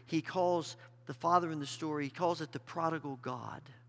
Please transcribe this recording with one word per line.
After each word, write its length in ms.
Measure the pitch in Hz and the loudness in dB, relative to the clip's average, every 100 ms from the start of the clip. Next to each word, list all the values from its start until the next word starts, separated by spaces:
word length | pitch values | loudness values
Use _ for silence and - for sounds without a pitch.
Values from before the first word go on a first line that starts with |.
| - | -2
he 160 | 160 | -2
calls 540 | - 185 180 175 151 - - - - | 0 2 4 2 0 -8 -18 -16 -12
the 80 | |
father 380 | 135 165 175 170 | -4 4 6 4
in 80 | 156 | 0
the 60 | 135 | -4
story, 380 | 120 156 147 | -4 -2 -2
he 60 | 139 | -2
calls 300 | - 175 170 | 2 2 2
it 100 | 151 | -2
the 80 | 131 | -8
prodigal 600 | - 170 165 160 143 127 | -8 -2 0 0 -4 -6
God. 400 | 127 120 110 - - - | -6 -6 -6 -12 -14 -20